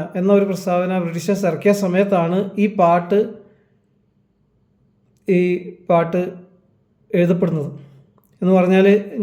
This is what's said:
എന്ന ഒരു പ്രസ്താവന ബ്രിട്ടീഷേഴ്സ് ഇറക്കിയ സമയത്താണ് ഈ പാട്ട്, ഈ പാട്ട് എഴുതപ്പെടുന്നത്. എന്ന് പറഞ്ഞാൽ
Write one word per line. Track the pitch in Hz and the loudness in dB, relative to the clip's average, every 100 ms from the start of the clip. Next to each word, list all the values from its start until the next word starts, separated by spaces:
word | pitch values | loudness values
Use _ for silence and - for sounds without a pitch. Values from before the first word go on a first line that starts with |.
| 156 185 | -6 -4
എന്ന | 190 202 | 2 2
ഒരു | 196 | 2
പ്രസ്താവന | 180 185 175 180 185 170 | -4 -2 -2 -2 -2 -4
ബ്രിട്ടീഷേഴ്സ് | 170 175 190 190 | -4 -4 -2 -2
ഇറക്കിയ | 156 202 202 | 0 0 2
സമയത്താണ് | 190 180 196 190 165 180 196 - | 0 0 2 0 0 -2 -4 -2
ഈ | 208 196 | -2 2
പാട്ട്, | 170 175 175 202 233 - - _ _ _ _ _ _ _ _ _ _ _ _ _ _ _ _ _ - 180 | 2 2 0 -2 -2 -8 -20 _ _ _ _ _ _ _ _ _ _ _ _ _ _ _ _ _ -2 0
ഈ | 180 180 - - - | 0 -2 -8 -10 -2
പാട്ട് | 170 165 180 180 - - _ _ _ _ _ _ 175 | 0 0 -4 -6 -10 -20 _ _ _ _ _ _ 0
എഴുതപ്പെടുന്നത്. | 175 180 180 160 135 - - - _ _ _ _ | 0 0 -2 -4 -6 -12 -20 -20 _ _ _ _
എന്ന് | 185 190 | 2 2
പറഞ്ഞാൽ | 180 190 196 202 202 247 | 4 4 4 4 0 -4